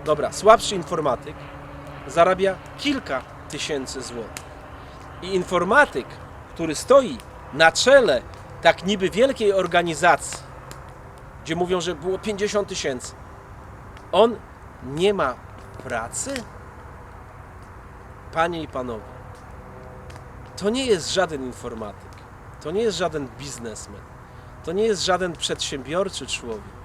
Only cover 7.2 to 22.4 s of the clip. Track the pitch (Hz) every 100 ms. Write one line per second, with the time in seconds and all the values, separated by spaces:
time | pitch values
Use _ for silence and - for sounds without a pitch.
7.2 | - - - 135 165 - 247 277 214 123
8.2 | - - - - 170 156 175 208 185 185
9.2 | 269 254 208 196 185 175 175 147 175 147
10.2 | - - - - - - - - - -
11.2 | - - - 165 180 185 165 160 180 185
12.2 | 214 202 202 208 202 185 151 127 - -
13.2 | - - - - - - - - - 180
14.2 | 226 208 - - - - 127 143 190 196
15.2 | 143 120 - - - - 127 117 117 -
16.2 | 262 269 214 - - - - - - -
17.2 | - - - - - - - - - -
18.2 | - 160 170 170 151 135 123 110 98 -
19.2 | - - - - - - - - - -
20.2 | - - - - 196 247 262 190 135 185
21.2 | 180 147 131 113 123 113 104 95 - -
22.2 | - -